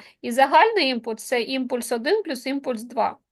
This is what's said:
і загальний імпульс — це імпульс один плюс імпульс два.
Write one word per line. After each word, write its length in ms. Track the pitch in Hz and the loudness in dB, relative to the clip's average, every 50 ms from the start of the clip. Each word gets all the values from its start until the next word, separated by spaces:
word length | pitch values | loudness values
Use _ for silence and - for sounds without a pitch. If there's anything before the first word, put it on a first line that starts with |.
| - - _ _ | -20 -20 _ _
і 100 | - 247 | -8 -2
загальний 580 | 233 254 269 277 302 311 359 453 466 392 302 262 | 2 2 4 6 6 6 6 6 4 2 2 0
імпульс — 340 | 262 226 226 240 220 220 - - | 0 -2 -4 -6 -8 -8 -6 -2
це 140 | 262 240 | -2 -2
імпульс 500 | 226 - 269 262 254 247 262 240 233 - | -2 -2 -4 -4 -4 -4 -4 -4 -4 -4
один 320 | 247 233 226 294 403 440 392 | -4 -4 0 0 0 0 0
плюс 220 | 320 269 247 - | -2 -6 -6 -6
імпульс 380 | 269 277 277 277 285 247 214 233 | -6 -6 -4 -4 -6 -6 -6 -8
два. 340 | 247 240 247 208 - - - _ _ | -6 -2 -2 -2 -2 -2 -8 _ _